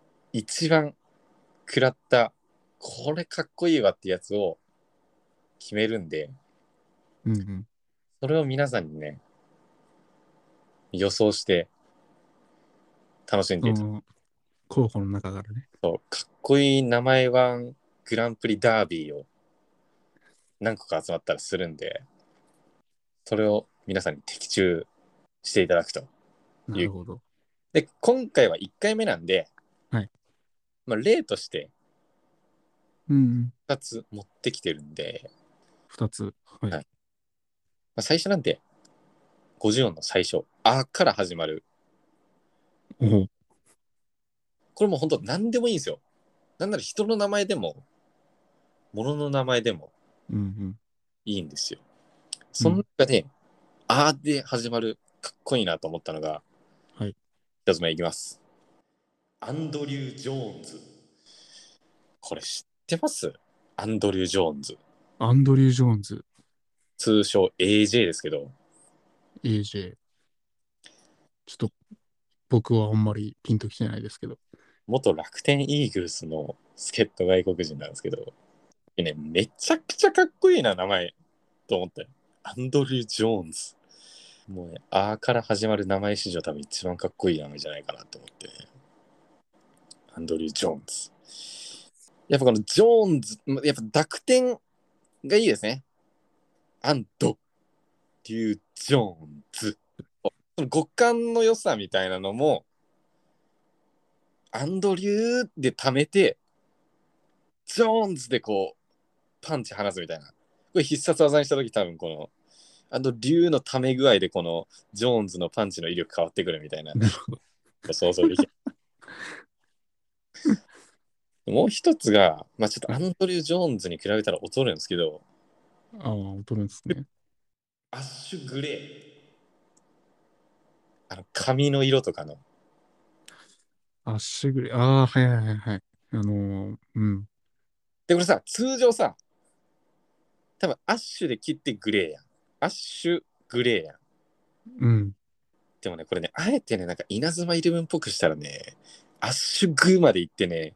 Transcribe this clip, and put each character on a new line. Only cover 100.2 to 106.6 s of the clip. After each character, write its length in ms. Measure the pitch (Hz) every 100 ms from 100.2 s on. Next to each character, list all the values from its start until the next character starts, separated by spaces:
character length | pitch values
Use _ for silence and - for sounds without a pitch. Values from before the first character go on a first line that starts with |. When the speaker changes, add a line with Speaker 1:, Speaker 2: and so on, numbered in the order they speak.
Speaker 1:
そ 80 | - - _ -
の 60 | 135
語 180 | 156 156
感 480 | - 240 233 233
の 80 | 233
良 140 | 226 226
さ 200 | 202 107
み 120 | 98
た 180 | 95 92
い 20 |
な 120 | 92
の 120 | 98
も、 320 | 110 151 101 - _ _ _ _ _ _ _ _ _ _ _ _ _ _ _ _ _ _
ア 120 | 110
ン 160 | 143 190
ド 140 | 196
リ 80 | 185
ュ 400 | 202 202 233 247
ー 60 | 254 -
で 140 | 127
溜 200 | - 139
め 140 | 131 151
て、 320 | 196 175 - _ _